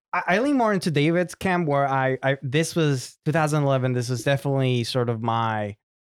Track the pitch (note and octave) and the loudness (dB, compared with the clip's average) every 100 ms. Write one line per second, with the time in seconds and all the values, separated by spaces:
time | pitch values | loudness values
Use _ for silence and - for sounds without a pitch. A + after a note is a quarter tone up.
0 | _ F3+ F3 F#3+ C#4 C#4 A3 G3 F3+ C#3+ | _ -4 0 0 2 2 2 0 0 0
1 | D3+ E3+ F3 - F#3+ F3 D#3+ C#3 C#3 C3+ | 2 2 -2 -4 -2 0 0 0 0 0
2 | C3 C3 C3+ C#3 C#3 D3 D#3+ E3+ D3+ C3+ | 0 0 -2 -2 -2 -2 0 0 0 0
3 | - - - D#3 D#3 D3 C#3 C3+ B2+ B2 | -4 -8 -2 0 2 2 2 2 0 -2
4 | A#2 B2 B2+ C#3 C#3+ C3+ C3 B2 A#2 C3 | -2 -2 0 0 0 0 2 0 0 0
5 | A#2+ A2+ A#2 A2+ A2+ G#2+ G#2 G2+ _ _ | 0 -2 0 0 0 -2 -4 -8 _ _
6 | _ | _